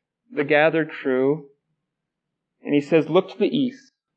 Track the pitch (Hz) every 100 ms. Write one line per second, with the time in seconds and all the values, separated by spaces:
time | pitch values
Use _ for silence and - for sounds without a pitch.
0 | _ _ _ 147 143 147 160 160 156 -
1 | 139 127 135 156 - _ _ _ _ _
2 | _ _ _ _ _ _ - 143 143 165
3 | 156 170 180 - 196 - 127 - _ _
4 | _